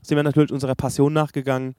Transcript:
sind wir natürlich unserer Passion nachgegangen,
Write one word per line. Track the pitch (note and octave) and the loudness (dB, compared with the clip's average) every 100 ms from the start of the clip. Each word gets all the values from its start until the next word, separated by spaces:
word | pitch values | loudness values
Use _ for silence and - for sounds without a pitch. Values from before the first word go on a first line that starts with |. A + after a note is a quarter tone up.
sind | - D3 | -2 0
wir | |
natürlich | D3 C#3+ D3 | 2 2 2
unserer | C#3 C3 | 0 -4
Passion | C3 C3+ C#3 C#3+ | -4 -4 0 2
nachgegangen, | D#3 D3+ D3 C3+ C3 C3 | 2 -2 -2 -2 -2 -4